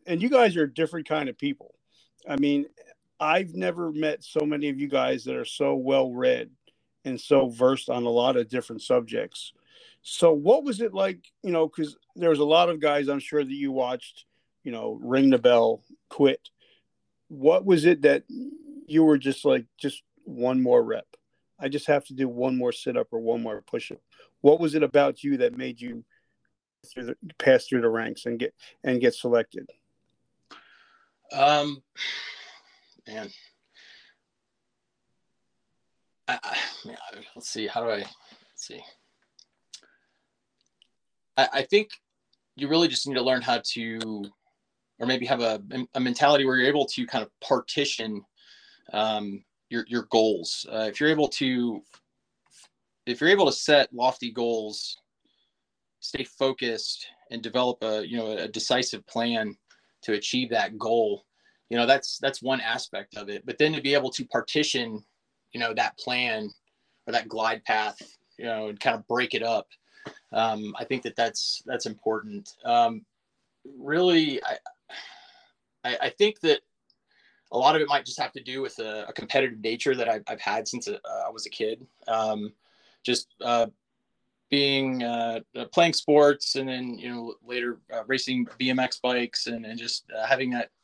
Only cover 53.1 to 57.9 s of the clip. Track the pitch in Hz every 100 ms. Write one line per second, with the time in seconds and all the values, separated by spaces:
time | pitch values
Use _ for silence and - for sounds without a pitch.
53.1 | 120 160 196 151 - - 147 131 123 127
54.1 | - 120 113 117 113 107 101 - - _
55.1 | _ _ _ _ _ _ _ _ _ -
56.1 | 135 - - 135 135 123 110 - - -
57.1 | - - 117 110 123 123 - 113